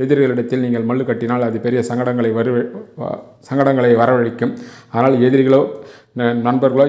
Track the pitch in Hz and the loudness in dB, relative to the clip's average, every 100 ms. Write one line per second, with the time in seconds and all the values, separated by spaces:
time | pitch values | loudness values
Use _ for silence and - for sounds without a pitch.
0 | 131 143 131 123 120 127 123 120 113 123 | -2 2 2 0 -2 -2 -2 -2 -2 -2
1 | 127 113 117 123 120 113 120 123 113 123 | -2 -4 -2 -2 -2 -4 -2 -2 -2 -2
2 | 123 123 117 110 117 120 - - - - | -2 -2 -2 0 0 -2 -4 -8 -16 -12
3 | - - - - - 135 139 135 120 113 | -10 -10 -14 -20 -6 0 2 2 4 4
4 | 117 127 117 - 117 - - - - 117 | 4 2 0 -2 -6 -6 -14 -20 -8 0
5 | 131 131 123 135 131 135 - - - - | 2 4 4 4 4 4 2 -6 -16 -20
6 | _ 123 120 120 117 127 135 127 | _ -4 -2 0 0 2 2 2